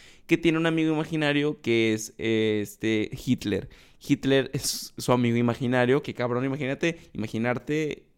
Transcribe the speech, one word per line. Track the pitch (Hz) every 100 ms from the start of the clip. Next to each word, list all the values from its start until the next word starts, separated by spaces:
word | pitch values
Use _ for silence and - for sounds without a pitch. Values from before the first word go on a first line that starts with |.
| - - -
que | 165
tiene | 165 160
un | 165
amigo | 165 160
imaginario | 156 160 160 147 143 147 147
que | - 117 113
es, | 107 - -
eh, | 113 110 110 107
este, | 101 - 110 110 107
Hitler. | - - 123 117 98 - - - - -
Hitler | 139 135 135 127
es | 135 - - - -
su | -
amigo | 123 120 117
imaginario, | 120 113 127 127 123 139
que | 135
cabrón, | - 123 123 135
imagínate, | 139 131 139 170 165 -
imaginarte | - 110 110 120 123 - 151 156 - -